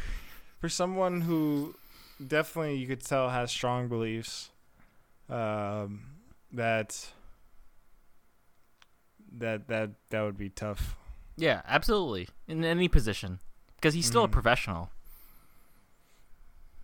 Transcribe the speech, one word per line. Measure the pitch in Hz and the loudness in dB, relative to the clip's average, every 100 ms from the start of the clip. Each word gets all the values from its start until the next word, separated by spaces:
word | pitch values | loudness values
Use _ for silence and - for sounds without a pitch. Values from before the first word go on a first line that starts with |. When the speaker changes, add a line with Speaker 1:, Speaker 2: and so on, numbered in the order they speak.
| - - - - - - | 0 -6 -8 -14 -16 -6
Speaker 1:
for | 170 | -4
someone | - 180 190 185 175 | 0 0 2 2 2
who | 170 165 151 147 156 - - - - - 131 | 2 2 4 2 -2 -8 -20 -20 -20 -14 -2
definitely | 151 160 165 156 139 | 0 0 0 -2 -2
you | 127 | -2
could | 127 - | -4 0
tell | 139 127 | 2 2
has | 127 120 | 2 0
strong | - 123 123 123 | 0 0 0 0
beliefs, | 117 113 113 117 - - - - - - - - - - | 0 0 -2 -6 -10 -12 -18 -20 -20 -20 -20 -20 -20 -8
um, | 123 110 107 101 107 101 104 123 147 - - - | -4 -2 -2 -2 -4 -6 -8 -12 -18 -20 -20 -12
that, | 120 117 110 107 - - - - - - - - - - - - - - _ _ - - - - _ _ _ - 120 | -2 2 2 0 -6 -12 -16 -18 -20 -20 -20 -20 -20 -20 -20 -20 -20 -20 _ _ -20 -20 -20 -20 _ _ _ -20 -6
that, | 113 110 98 | -2 -2 -2
that, | 110 107 104 - | -2 -2 -6 -4
that | 110 | -2
would | 107 98 | 0 -2
be | 101 | -8
tough. | - 107 98 - - - - - - | -6 -6 -2 -4 -6 -12 -16 -12 0
Speaker 2:
Yeah, | 156 101 - | 2 2 4
absolutely. | 226 - 214 160 95 87 - - | 2 4 2 2 -2 -6 -10 -8
In | 160 | -2
any | 165 170 180 | 0 4 8
position. | 156 110 98 95 92 - - - - | 8 6 0 -4 -8 -10 -16 -18 2
'Cause | 156 | 2
he's | 160 202 | 4 4
still | 233 | 4
a | 202 | 6
Speaker 1:
Mm-hmm. | |
Speaker 2:
professional. | 107 113 123 - 85 85 - - - - - - - - - - _ _ - - - - - - - | 6 6 4 2 -4 -6 -10 -14 -16 -20 -20 -20 -20 -20 -20 -20 _ _ -20 -20 -20 -20 -20 -18 -14